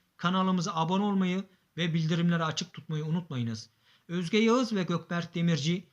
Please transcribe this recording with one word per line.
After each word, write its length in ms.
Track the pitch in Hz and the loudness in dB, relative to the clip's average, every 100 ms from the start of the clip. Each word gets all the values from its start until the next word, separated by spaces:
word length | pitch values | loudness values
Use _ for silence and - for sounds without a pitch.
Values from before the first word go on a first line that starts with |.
| _ - | _ -6
kanalımıza 580 | 175 185 185 185 160 160 | -2 2 2 0 0 -2
abone 280 | 165 190 | 0 0
olmayı 400 | 208 196 185 185 190 _ _ - | 2 2 0 -2 -6 _ _ -4
ve 160 | 170 | -2
bildirimleri 500 | 165 156 170 175 170 | 0 0 2 2 2
açık 300 | 160 151 180 | 0 -4 -8
tutmayı 320 | - - 156 156 | -12 -8 -6 -2
unutmayınız. 640 | 175 175 131 117 113 - _ _ _ - | -4 -4 -4 -4 -6 -10 _ _ _ -8
Özge 300 | 175 170 214 | -6 0 2
Yağız 360 | 220 247 233 | 4 4 2
ve 100 | 208 | 0
Gökberk 520 | 170 170 - 175 170 175 | 0 -2 -2 -6 -4 0
Demirci 520 | 170 156 147 175 - | 2 2 2 -2 -4